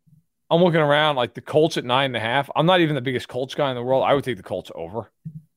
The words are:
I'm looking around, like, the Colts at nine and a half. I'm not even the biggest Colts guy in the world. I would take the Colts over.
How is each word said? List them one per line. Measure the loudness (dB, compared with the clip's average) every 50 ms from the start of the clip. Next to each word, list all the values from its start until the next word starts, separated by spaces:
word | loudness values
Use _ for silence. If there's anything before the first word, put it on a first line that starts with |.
| _ _ _ _ _ _ _ _ _ -2
I'm | 2 2 4
looking | 4 4 2
around, | 2 2 2 2 2 2 2
like, | 0 -2 -4 -4
the | -10
Colts | -10 -2 0 2 2 2 0 -2
at | -4
nine | 0 0 0 0 0
and | -2
a | -2
half. | -2 0 0 0 -2 -2 0
I'm | 2 4
not | 4 6 4 4
even | 2 0
the | -2
biggest | -2 -2 -4 -4 -4
Colts | -6 -8 -8 -8 -6 -4
guy | -2 -2 -2
in | -2
the | -4 -2
world. | 0 2 2 4
I | 4 2
would | 2 0
take | -2 -6
the | -8 -8
Colts | -8 -8 -8 -8 -10 -12
over. | -12 -12 -10 -10 -10 -12 -12 _ _ -18 -16 -16 -16 -20 _ _